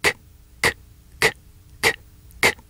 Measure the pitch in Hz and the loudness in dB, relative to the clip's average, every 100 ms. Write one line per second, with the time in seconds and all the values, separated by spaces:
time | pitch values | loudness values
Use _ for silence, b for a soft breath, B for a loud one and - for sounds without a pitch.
0 | - - - - - - - - - - | -4 -6 -14 -20 -20 -4 -4 -4 -14 -20
1 | - - - - - - - - - - | -20 -2 -2 -2 -20 -20 -20 -4 -2 -2
2 | - - - - - - | -12 -20 -20 -2 -2 -2